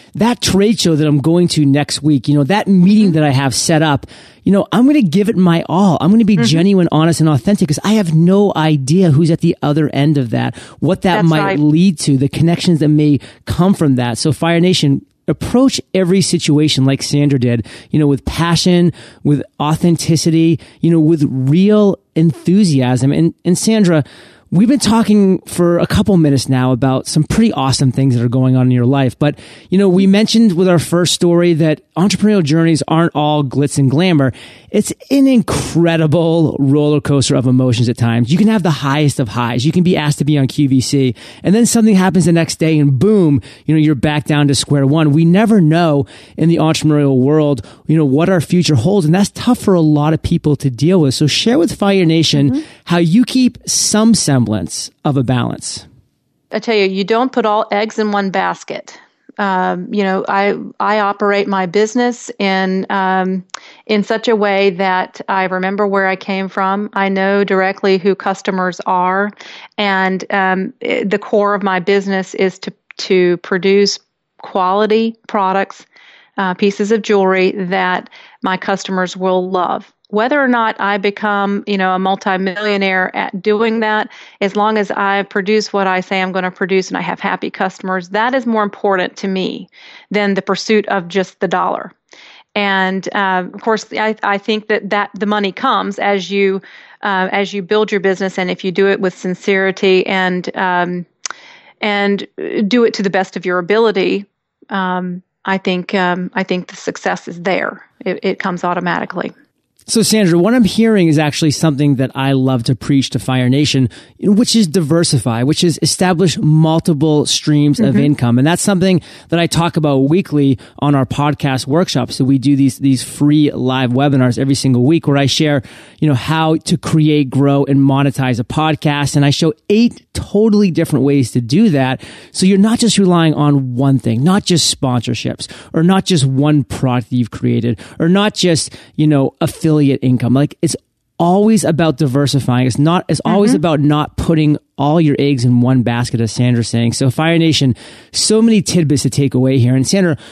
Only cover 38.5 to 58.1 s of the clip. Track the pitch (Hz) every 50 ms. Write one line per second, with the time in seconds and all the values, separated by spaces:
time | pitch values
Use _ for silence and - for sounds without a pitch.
38.5 | 220 214 156 175 151 120 139 139 135 151 156 143 - - 135 104 98 120 120 117
39.5 | 120 123 113 160 - 180 170 143 - - 151 147 143 - 147 139 151 143 135 123
40.5 | - - 147 135 135 131 123 - - 139 135 127 113 - - - - - - 156
41.5 | 190 226 240 - - 233 214 220 208 185 185 190 156 185 165 175 170 165 165 -
42.5 | - - 165 160 160 151 147 143 135 120 143 208 220 202 175 151 143 135 - -
43.5 | - - _ - 156 160 151 156 151 117 - 156 147 151 - - 156 147 147 143
44.5 | 143 - - - 143 143 139 135 147 165 156 151 139 160 165 170 175 196 226 202
45.5 | 226 208 170 151 156 170 175 160 147 143 - - - - - - - - 156 170
46.5 | 170 156 151 160 160 - - 156 151 147 143 139 135 127 127 139 151 156 151 143
47.5 | 143 117 - - - - _ - 151 165 151 139 127 147 170 185 196 175 139 -
48.5 | 175 180 156 - 151 117 110 175 202 208 156 151 170 190 202 - - - - 240
49.5 | 247 - - 208 190 170 160 151 151 147 147 156 160 - - - 175 165 - 151
50.5 | 143 - - 139 123 113 143 170 190 185 151 135 123 - 156 147 - - - 226
51.5 | 240 311 339 233 - - 208 202 196 190 180 160 165 165 160 - - 143 139 151
52.5 | 254 294 311 - - - _ - 175 175 170 160 170 240 247 - - 262 254 240
53.5 | - - - - - - - - - 208 220 226 220 160 - - 139 127 117 104
54.5 | 110 98 87 - - - - - - _ - 156 127 139 123 120 127 123 117 117
55.5 | - - - - - - - - _ _ _ _ _ _ _ _ _ _ _ _
56.5 | - 214 208 233 226 208 196 190 190 190 202 175 226 226 254 254 - 247 220 214
57.5 | 208 220 - - 214 202 220 220 - - 214 208